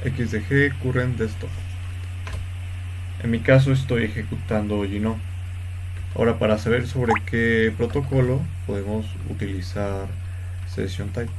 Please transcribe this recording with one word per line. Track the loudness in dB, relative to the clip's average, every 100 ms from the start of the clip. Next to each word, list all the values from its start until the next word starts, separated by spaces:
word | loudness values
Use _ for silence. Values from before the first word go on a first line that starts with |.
X | -2 0 0
D | -2
G | 2 4 4 2
current | 0 2 0 0
desktop. | -2 -2 -6 -6 -6 -6 -6 -8 -8 -8 -6 -6 -6 -6 -6 -6 -8 -8 -8 -4
En | -2
mi | 0
caso | 6 8 8
estoy | 4 2 2 2
ejecutando | -2 -4 -4 0 0 2 0
Gnome. | 0 0 0 0 -4 -6 -6 -6 -8 -6 -8 -6 -6 2
Ahora, | 2 4
para | 4 4
saber | 4 2 2
sobre | 0 4 4
qué | 2 2 4 4 4 2
protocolo | 0 0 2 2 4 2 0 -4 -4
podemos | -4 -2 -2 -2 -6 -6
utilizar | -4 -4 -4 -4 -2 -2 -2 -4 -6 -6 -6 -8 -8 -6
session | -4 -4 -2 -4
type. | -4 -4